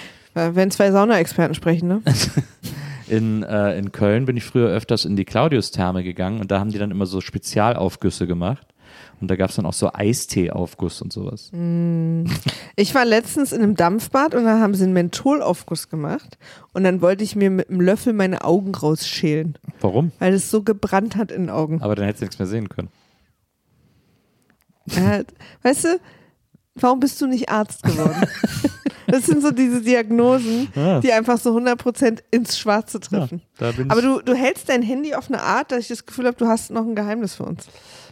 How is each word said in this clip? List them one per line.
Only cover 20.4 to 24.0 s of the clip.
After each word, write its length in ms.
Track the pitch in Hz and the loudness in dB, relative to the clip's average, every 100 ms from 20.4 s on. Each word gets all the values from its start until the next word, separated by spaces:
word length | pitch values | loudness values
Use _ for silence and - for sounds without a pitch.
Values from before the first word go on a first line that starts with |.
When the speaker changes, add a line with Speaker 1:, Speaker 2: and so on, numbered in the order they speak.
| - | 2
Speaker 1:
so 120 | 220 | 0
gebrannt 540 | 208 202 202 190 220 196 | 0 -2 0 0 0 -2
hat 160 | 208 | -4
in 120 | - | -4
den 60 | 180 | -4
Augen. 300 | 101 156 160 | -2 -2 -2
Speaker 2:
Aber 140 | 107 | -2
dann 100 | 104 | 0
hättest 160 | 101 107 | -2 -2
du 40 | 98 | -6
nichts 120 | - | -6
mehr 80 | 92 | -4
sehen 200 | 113 104 | -4 -6
können. 220 | - 92 - _ _ _ _ _ _ _ _ _ _ | -8 -12 -14 _ _ _ _ _ _ _ _ _ _